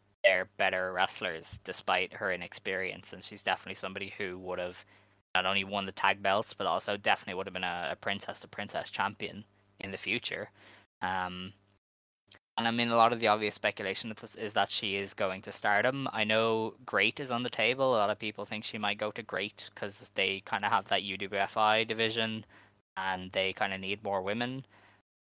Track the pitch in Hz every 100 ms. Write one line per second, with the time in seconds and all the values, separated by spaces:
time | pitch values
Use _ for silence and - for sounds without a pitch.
0 | _ _ 98 92 92 - 98 92 92 90
1 | 95 - 98 82 - - - - - 92
2 | 92 92 101 90 87 - 104 95 92 92
3 | - 95 - 101 - 92 - 95 95 98
4 | 98 - 98 90 90 90 90 90 - -
5 | _ _ _ 92 92 98 98 101 95 -
6 | 98 98 98 98 113 - 95 90 - 104
7 | 107 98 - 90 95 92 90 87 87 -
8 | 110 98 - - - - 104 - 73 -
9 | 98 - 107 92 - _ _ - 101 95
10 | - 120 - - 104 - - - _ _
11 | 92 92 92 90 92 - _ _ _ _
12 | _ _ _ - _ - 117 117 117 117
13 | 113 120 110 107 104 - 107 - 101 98
14 | 117 107 113 - 107 104 98 - 107 98
15 | 98 - 101 92 - - 107 104 120 139
16 | 135 110 107 110 113 113 110 - 131 104
17 | 107 - 135 120 120 - 110 131 131 117
18 | 101 104 110 107 104 107 - 113 104 104
19 | 107 110 107 95 101 - - - 104 98
20 | - - 95 98 - 104 101 104 95 101
21 | 98 95 98 98 98 113 107 110 113 110
22 | 113 117 110 110 - - - _ _ -
23 | 95 92 92 98 95 92 101 95 95 101
24 | 101 98 92 110 123 131 - - - _
25 | _ _